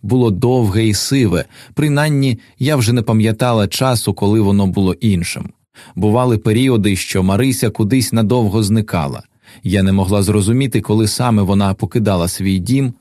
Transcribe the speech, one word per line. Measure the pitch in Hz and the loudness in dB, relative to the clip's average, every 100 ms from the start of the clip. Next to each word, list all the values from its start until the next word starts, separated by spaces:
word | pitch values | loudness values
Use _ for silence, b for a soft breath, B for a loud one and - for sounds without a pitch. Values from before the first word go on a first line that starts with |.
було | 101 127 117 | -4 0 2
довге | 92 117 127 110 101 110 | 2 0 2 0 0 0
і | |
сиве, | 101 - 135 110 85 - B B | -2 -2 0 0 0 -4 B B
принаймні | - 151 143 151 143 135 113 B B | -4 -2 0 0 0 0 -2 B B
я | 135 147 | -2 0
вже | 110 | 0
не | 123 | 0
пам'ятала | 107 110 107 110 123 117 98 | 0 2 2 0 0 0 0
часу, | - 131 120 - | 0 0 0 -2
коли | 95 101 110 | -2 0 2
воно | 101 101 95 | 2 2 0
було | 90 92 | 0 -2
іншим. | 87 113 92 85 - - - _ B B B | 0 0 0 -2 -8 -12 -16 _ B B B
Бували | 104 113 127 110 | 0 2 2 0
періоди, | 113 110 131 120 101 95 | 0 0 2 2 0 -2
що | - 98 | -4 -2
Марися | 95 101 131 127 113 | 0 2 0 0 -2
кудись | - 107 131 117 | -2 0 0 0
надовго | 117 107 123 107 104 | 0 0 2 0 0
зникала. | 104 110 101 90 69 64 - B B B | 0 0 -2 -4 -4 -8 -14 B B B
Я | - 101 | -2 0
не | 95 | 2
могла | 98 92 104 | 2 2 0
зрозуміти, | 98 104 98 123 135 113 | 2 2 2 0 0 -2
коли | - 110 107 | 0 0 0
саме | - 123 110 | 0 0 2
вона | 95 101 101 | 2 2 0
покидала | 98 98 123 104 92 85 | -2 -2 -2 0 0 -2
свій | - 95 95 | -2 -2 -2
дім, | 90 131 135 120 | 0 0 -2 -6